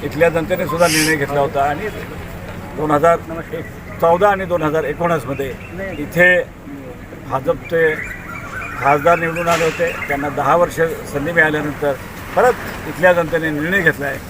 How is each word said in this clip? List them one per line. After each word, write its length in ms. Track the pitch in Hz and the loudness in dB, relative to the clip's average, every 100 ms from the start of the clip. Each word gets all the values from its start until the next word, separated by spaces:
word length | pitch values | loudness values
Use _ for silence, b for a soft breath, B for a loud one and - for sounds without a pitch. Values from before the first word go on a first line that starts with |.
इथल्या 260 | 147 135 170 | -6 2 2
जनतेने 360 | 160 156 180 180 | 2 -2 -2 -2
सुद्धा 220 | 160 170 | 2 2
निर्णय 280 | 156 156 156 | 4 2 2
घेतला 240 | 139 143 | 0 0
होता 240 | 139 139 | 0 2
आणि 240 | 139 147 208 - - - - - - - - - | 0 0 -6 -8 -10 -10 -12 -12 -12 -12 -10 -4
दोन 160 | 151 | 2
हजार 260 | 147 165 170 - 165 160 | 4 6 4 0 -10 -8
एक, 120 | 165 - - - - | -10 -10 -12 -12 0
चौदा 280 | 165 170 208 | 4 6 6
आणि 160 | 196 185 | 4 0
दोन 160 | 175 | 0
हजार 220 | 156 156 | 2 0
एकोणासमध्ये 680 | 139 151 170 165 120 135 135 90 - 175 190 156 | -2 -2 0 0 -2 -6 -6 -8 -12 -8 -8 -6
इथे 460 | 147 170 175 180 160 - - - 127 - - - - | -6 4 6 6 2 -10 -16 -14 -14 -14 -14 -14 -6
भाजपचे 680 | 127 131 165 - 165 160 156 - - - - - - - - | -4 -2 -2 0 2 2 0 -6 -10 -12 -12 -10 -10 -10 -2
खासदार 400 | 135 147 156 170 | 2 4 4 4
निवडून 280 | 165 165 170 | 2 -2 0
आले 160 | 165 | 2
होते. 280 | 165 156 170 175 - | 2 0 -2 -2 -4
त्यांना 220 | 143 143 | -4 -2
दहा 260 | 135 135 165 | -2 4 4
वर्ष 260 | 175 - 165 147 - | 4 2 0 0 -6
संधी 200 | 143 147 | -4 0
मिळाल्यानंतर 600 | 170 156 151 147 135 143 131 - - - - | 2 2 2 -4 -2 -2 -2 -6 -12 -4 4
परत 180 | 240 - - - - | 4 2 -4 -10 -10
इथल्या 260 | 143 180 | 2 4
जनतेने 360 | 175 160 165 160 | 4 2 0 0
निर्णय 320 | 147 156 196 | -2 0 2
घेतला 240 | 160 139 143 | 2 2 -4
आहे. 140 | 135 | -6